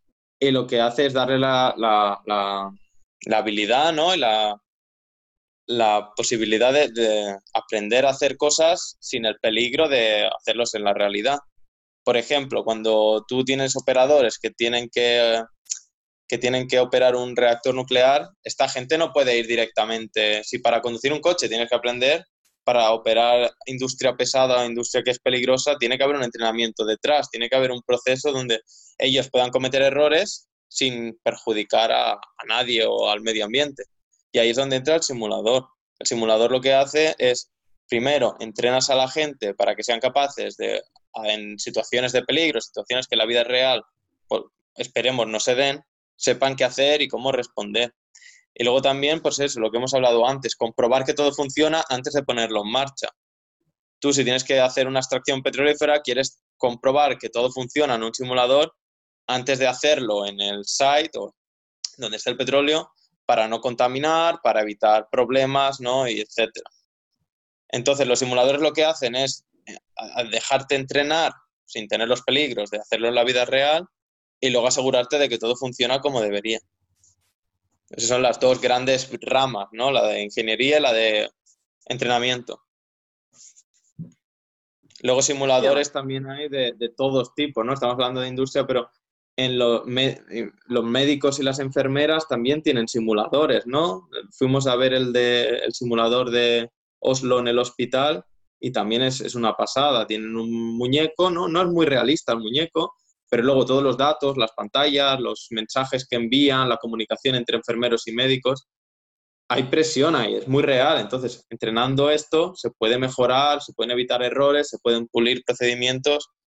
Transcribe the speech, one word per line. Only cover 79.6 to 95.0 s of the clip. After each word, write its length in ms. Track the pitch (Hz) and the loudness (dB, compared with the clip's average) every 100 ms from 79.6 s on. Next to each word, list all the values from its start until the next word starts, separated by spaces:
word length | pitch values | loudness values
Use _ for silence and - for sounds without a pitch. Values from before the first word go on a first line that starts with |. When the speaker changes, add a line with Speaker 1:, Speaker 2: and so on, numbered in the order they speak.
| 98 | -8
Speaker 1:
¿no? 200 | 110 131 | -4 0
La 140 | 127 110 | 2 0
de 160 | 104 | -2
ingeniería 540 | 104 117 110 110 135 151 | -6 -4 -2 0 2 2
y 40 | |
la 100 | 139 | 2
de 360 | 113 113 107 - _ _ _ _ _ - | 2 2 0 -2 _ _ _ _ _ -10
entrenamiento. 760 | 127 120 120 123 123 - - _ _ _ _ _ _ _ _ - _ _ _ _ - 165 _ _ _ _ _ _ _ _ - | -4 0 0 0 -4 -8 -16 _ _ _ _ _ _ _ _ -20 _ _ _ _ -20 -20 _ _ _ _ _ _ _ _ -8
Luego 180 | 127 127 | -2 0
simuladores 640 | 139 139 135 127 135 139 143 | 0 0 2 2 4 2 0
Speaker 2:
Bien. 40 | |
Speaker 1:
también 340 | 143 135 135 135 | -6 -8 -8 -10
hay 200 | 139 147 | -10 -6
de, 240 | 139 123 101 | -4 -4 -4
de 140 | 117 | -6
todos 460 | - 135 135 120 - | -2 0 0 -2 -4
tipos, 280 | 147 131 113 | -4 -2 -4
¿no? 80 | |
Estamos 200 | 135 123 | -2 -2
hablando 280 | 123 123 127 | 0 -2 -4
de 60 | 127 | -6
industria, 360 | 127 131 143 135 | -4 -4 -2 -2
pero 240 | 131 123 _ _ _ _ - | -2 -4 _ _ _ _ -4
en 220 | 131 123 | -2 2
lo 240 | 120 120 - | 2 2 0
me-, 340 | 123 135 - - | 0 0 -2 -10
en 220 | 110 110 - - | -10 -10 -10 -4
los 180 | 120 | -2
médicos 560 | 117 123 143 143 143 139 | 0 0 2 2 0 0
y 40 | |
las 160 | 135 135 | -2 -2
enfermeras 680 | 135 139 135 139 147 160 151 | -4 -2 0 2 2 0 -2
también 360 | 120 120 151 | -2 0 0
tienen 240 | 156 127 113 | 0 0 0
simuladores, 800 | 120 113 107 107 139 156 113 120 | -2 0 0 2 2 2 0 0
¿no? 420 | 139 170 185 170 120 101 | 0 0 -4 -10 -16 -12
Fuimos 340 | - 131 135 135 | -2 2 2 2
a 80 | 123 | 2
ver 180 | 131 | 2
el 200 | 131 | 2